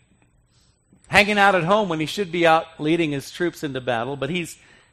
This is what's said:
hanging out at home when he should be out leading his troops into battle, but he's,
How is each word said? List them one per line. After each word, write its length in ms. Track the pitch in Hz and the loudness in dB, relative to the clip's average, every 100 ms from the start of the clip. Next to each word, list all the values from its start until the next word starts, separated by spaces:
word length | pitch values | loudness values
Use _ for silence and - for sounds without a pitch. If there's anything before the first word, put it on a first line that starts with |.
| _ _ _ _ _ _ _ _ _ _ _ | _ _ _ _ _ _ _ _ _ _ _
hanging 320 | 175 202 208 | 2 4 4
out 160 | 196 | 4
at 80 | 190 | 4
home 260 | 165 208 202 | 2 0 0
when 120 | 160 | -2
he 60 | 151 | -4
should 260 | - 190 | -4 -4
be 120 | 175 | 2
out 220 | 165 160 160 - | 4 4 0 -6
leading 320 | 151 170 160 | -2 0 0
his 180 | 143 - | -4 -8
troops 320 | - 175 - | -6 -6 -4
into 180 | 156 131 | -8 -6
battle, 360 | 123 120 120 139 | -4 -4 -4 -6
but 120 | 139 | -6
he's, 300 | 190 165 - _ _ _ | -6 -8 -14 _ _ _